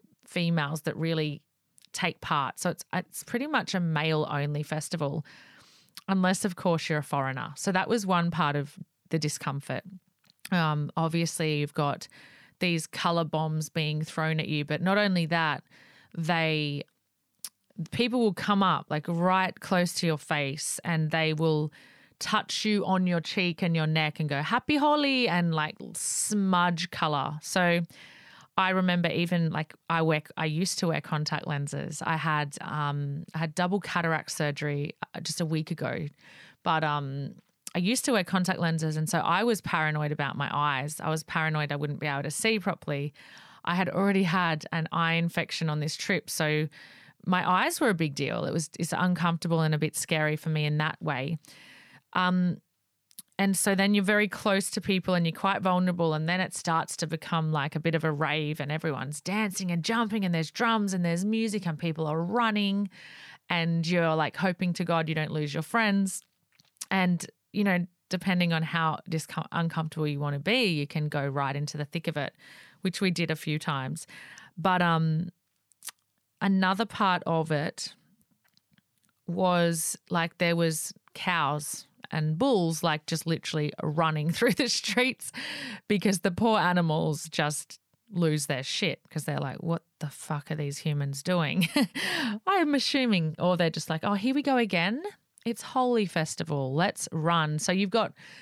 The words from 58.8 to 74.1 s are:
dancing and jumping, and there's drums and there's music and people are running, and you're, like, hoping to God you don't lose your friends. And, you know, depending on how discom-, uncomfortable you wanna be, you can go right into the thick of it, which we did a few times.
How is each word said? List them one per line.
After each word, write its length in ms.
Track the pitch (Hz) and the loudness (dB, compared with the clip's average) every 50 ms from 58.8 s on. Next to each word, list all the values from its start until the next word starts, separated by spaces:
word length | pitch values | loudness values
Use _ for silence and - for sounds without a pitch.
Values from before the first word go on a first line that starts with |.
| - 160 139 - - 139 151 - | -2 -2 -4 -4 -6 -8 -8 -8
dancing 520 | - 180 190 214 220 202 185 - 196 180 175 | -6 -4 -2 0 0 -2 -2 -4 -4 -2 -2
and 100 | 170 156 | -2 0
jumping, 420 | - 233 240 233 208 214 220 196 | 0 0 0 0 0 0 0 0
and 80 | 180 170 | 2 2
there's 200 | 160 160 156 - | 0 0 -2 -2
drums 420 | - 240 226 226 220 208 196 190 | 0 2 2 2 2 2 0 0
and 100 | 180 175 | 2 2
there's 200 | 170 170 170 190 | 2 2 2 0
music 420 | 208 220 220 226 220 202 208 202 | 0 0 2 0 0 0 -2 -2
and 100 | 175 156 | -2 -4
people 300 | 143 - 170 156 160 160 | -2 -2 -2 0 0 0
are 160 | 151 151 160 170 | 0 0 0 0
running, 640 | 175 208 240 233 220 208 208 202 196 196 202 208 190 - - - - - - - - - - _ - | 0 0 2 2 2 2 2 2 2 2 0 0 -2 -4 -12 -20 -20 -20 -20 -20 -20 -20 -16 _ -2
and 340 | 180 170 165 165 165 165 160 160 | 0 0 2 2 2 2 2 2
you're, 260 | 180 175 165 160 160 | 2 4 4 4 4
like, 220 | 160 151 139 - | 2 2 0 0
hoping 360 | - 196 190 175 - 180 180 170 | 0 0 0 0 0 0 -2 0
to 100 | - 180 | -2 0
God 240 | 165 170 160 160 156 | 0 2 0 2 0
you 80 | 156 | 0
don't 160 | 156 156 - - | -2 -2 -2 -2
lose 200 | 156 151 143 143 | -2 -2 -2 -2
your 120 | 160 156 | -4 -4
friends. 580 | - - 233 220 208 196 196 196 190 - - - _ _ _ _ _ _ _ _ _ _ - - - 190 | -2 0 2 2 4 4 4 2 2 -2 -6 -12 _ _ _ _ _ _ _ _ _ _ -14 -6 -2 2
And, 340 | 190 185 180 180 170 - - - _ _ _ - | 2 4 4 2 0 -2 -8 -16 _ _ _ -4
you 120 | 202 202 | -2 0
know, 200 | 202 180 180 175 - _ _ _ - | 2 2 0 0 -4 _ _ _ -6
depending 440 | - 180 - 196 180 180 175 170 165 | -6 -4 0 0 2 2 2 2 2
on 100 | 160 160 | 0 0
how 360 | 156 - 170 160 160 151 - - - | 0 0 0 0 0 0 -2 -6 -6
discom-, 360 | 160 160 - - - 165 156 - | -6 -6 -6 -6 -8 -8 -8 -4
uncomfortable 560 | - 170 170 165 - 165 156 156 - 156 156 | -2 -2 -2 -2 -2 -2 -4 -4 -4 -2 -2
you 140 | 151 147 139 | -2 -2 -2
wanna 180 | 147 147 143 143 | -2 -4 -4 -4
be, 260 | 143 190 226 262 240 | -2 0 2 2 2
you 200 | 190 165 147 143 | 2 2 0 -2
can 220 | 139 - 156 151 151 | -2 -2 -2 -2 0
go 180 | - 147 139 | -2 -2 -2
right 300 | 143 135 143 139 135 139 | 0 -2 -2 -2 -2 -2
into 200 | 143 147 147 - | -4 -4 -4 -4
the 80 | 147 147 | -6 -8
thick 200 | - - 170 - | -6 -6 -4 -4
of 100 | 170 160 | -4 -4
it, 180 | 151 139 - _ _ - - - - - - - _ - | -2 -4 -4 _ _ -20 -20 -20 -20 -20 -20 -16 _ -4
which 180 | 190 180 - | -4 -2 0
we 100 | 202 185 | 0 0
did 220 | 170 - 170 156 160 | 2 0 0 -2 -2
a 40 | |
few 220 | - - 160 151 156 | -4 -2 -2 -2 -2
times. 480 | - - 147 135 131 135 156 165 - - | 0 -2 -2 -2 -2 -4 -6 -8 -10 -14